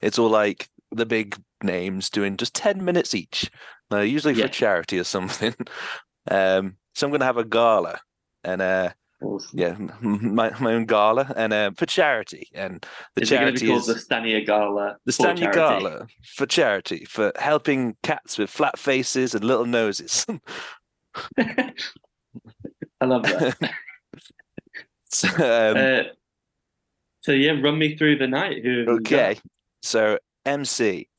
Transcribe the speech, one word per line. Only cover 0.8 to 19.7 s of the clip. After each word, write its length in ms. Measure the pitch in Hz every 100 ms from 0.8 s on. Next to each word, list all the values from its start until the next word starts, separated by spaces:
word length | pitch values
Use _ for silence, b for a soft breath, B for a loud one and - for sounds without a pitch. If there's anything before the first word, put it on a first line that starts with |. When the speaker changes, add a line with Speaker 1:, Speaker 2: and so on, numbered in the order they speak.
| _
Speaker 1:
the 120 | 110
big 320 | 113 113 107 98 - _
names 460 | 101 90 90 95 98
doing 300 | - 143 98
just 160 | -
ten 280 | - 214 196 185
minutes 280 | 175 -
each, 360 | 107 - - - B B B _
uh, 60 | 104
usually 340 | 104 143 151
for 80 | 120
Speaker 2:
Yeah. 60 | 104
Speaker 1:
charity 500 | - 117 92 85 95
or 60 |
something. 500 | 87 98 92 - 110 120
<laughs> 40 | - B B B B _ -
Um, 480 | 98 95 95 98 95 _
so 120 | - 143
I'm 40 |
gonna 140 | 143 131
have 100 | 120
a 80 |
gala, 560 | 113 110 117 110 82 85 _ _ _ _
and, 180 | - 92
uh, 300 | 95 95 90 - _ _
Speaker 2:
Awesome. 340 | 104 101 - -
Speaker 1:
Yeah, 100 | 87
m-, 240 | 87 101 -
m-, 320 | 117 104 113
my, 160 | 107 113 113
my 140 | 127
own 100 | 113 113
gala, 460 | 110 104 117 135 135
and, 160 | 110
uh, 180 | 107 104 101
for 100 | 170
charity, 640 | - 156 123 104 - -
and 300 | - 95 90 B B B
the 80 | -
Speaker 2:
Is 100 | 110
it 40 | 131
gonna 160 | 117
be 60 | 120
Speaker 1:
charity 80 | 113
Speaker 2:
called 120 | 113
Speaker 1:
is 60 | 110 113 -
Speaker 2:
the 80 |
Stania 320 | 117 113 110 107
Gala 500 | 104 104 101 101 104
Speaker 1:
the 80 | -
Speaker 2:
for 100 | 127 180
Speaker 1:
Stania 260 | 175 175
Speaker 2:
charity? 320 | 180 156 107
Speaker 1:
Gala 220 | 95 80 120 _
for 220 | - - 135
charity, 580 | - 139 101 - 82 -
for 260 | - 104 -
helping 600 | 139 151 - 139 123 107
cats 360 | - 151 - -
with 120 | 202
flat 280 | - 143 -
faces 560 | - 131 131 131 127
and 100 | 113
little 220 | 110 127
noses. 600 | 120